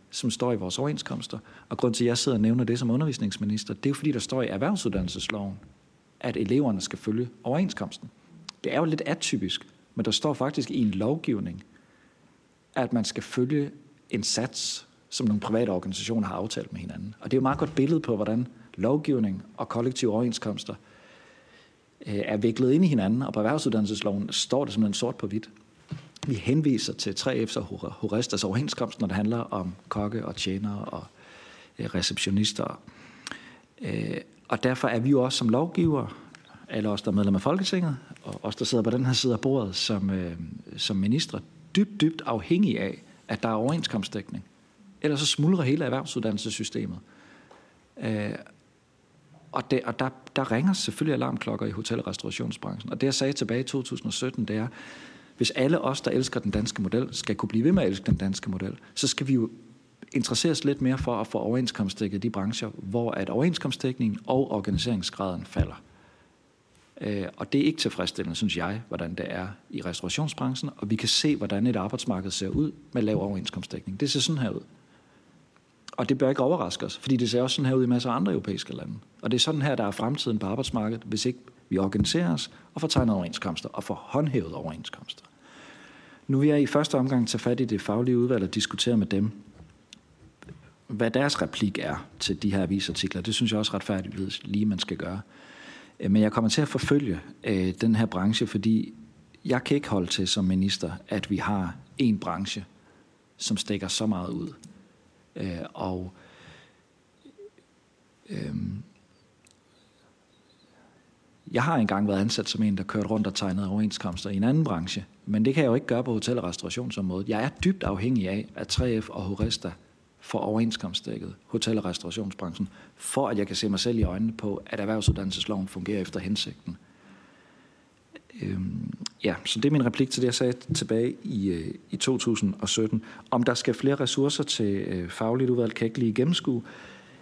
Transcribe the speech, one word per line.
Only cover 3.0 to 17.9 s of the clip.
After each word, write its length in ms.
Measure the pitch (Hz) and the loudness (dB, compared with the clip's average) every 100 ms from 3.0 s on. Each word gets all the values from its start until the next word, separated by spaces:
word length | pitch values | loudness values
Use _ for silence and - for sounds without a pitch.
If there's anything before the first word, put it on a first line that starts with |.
| 156 123 104 - 104 104 - | 2 0 -2 -2 -2 -2 -4
det 120 | 104 139 | -2 -2
er 40 | |
jo 40 | |
fordi, 180 | 139 151 | 0 0
der 80 | 127 | 0
står 220 | - 131 | -2 -2
i 60 | 120 | -2
erhvervsuddannelsesloven, 1120 | 98 143 202 113 98 90 98 - 107 101 95 - - _ _ _ _ | 0 0 0 0 -2 -2 -4 -4 -4 -6 -8 -14 -20 _ _ _ _
at 180 | 123 - | -4 -2
eleverne 440 | 101 131 135 98 | 2 2 2 0
skal 180 | - - | -2 -6
følge 300 | 110 110 120 - | -2 -2 -2 -6
overenskomsten. 680 | 117 147 190 - - - - - _ - - - | -2 0 0 -2 -8 -8 -16 -20 _ -20 -20 -8
Det 100 | - | -2
er 40 | 139 | 0
jo 80 | 165 | 2
lidt 160 | 151 - | 0 -2
atypisk, 640 | 156 - 113 92 - - - _ - | -2 -2 -2 -2 -4 -8 -20 _ -2
men 100 | 110 | 0
der 60 | |
står 220 | - 156 | 2 0
faktisk 380 | 123 135 147 - | 0 0 0 -2
i 100 | - | 2
en 100 | 107 | 2
lovgivning, 720 | 95 107 160 - 107 90 87 - - _ _ _ _ _ _ _ _ _ - | 2 0 0 0 -2 -4 -8 -16 -20 _ _ _ _ _ _ _ _ _ -4
at 180 | 123 | 0
man 120 | 120 104 | 0 0
skal 180 | - | -4
følge 480 | - - 123 147 143 - - _ _ | -4 0 2 2 -2 -6 -20 _ _
en 140 | 117 | -2
sats, 640 | - - 131 - - - - _ _ | 0 -2 -2 -4 -6 -6 -12 _ _
som 180 | - 117 | -2 2
nogle 120 | 104 | 2
private 300 | 101 113 117 | 2 2 2
organisationer 580 | 90 95 92 - 117 95 | 0 -2 -6 -2 0 0
har 80 | 98 | -2
aftalt 380 | 107 - - | -4 -6 -6
med 80 | - | -8
hinanden. 340 | 87 76 98 - | -8 -8 -10 -10
Og 120 | - | 0
det 60 | 131 | 2
er 0 | |
jo 40 | |
et 20 | |
meget 140 | 131 139 | 2 2
godt 180 | 151 - | 0 2
billede 240 | 139 | 4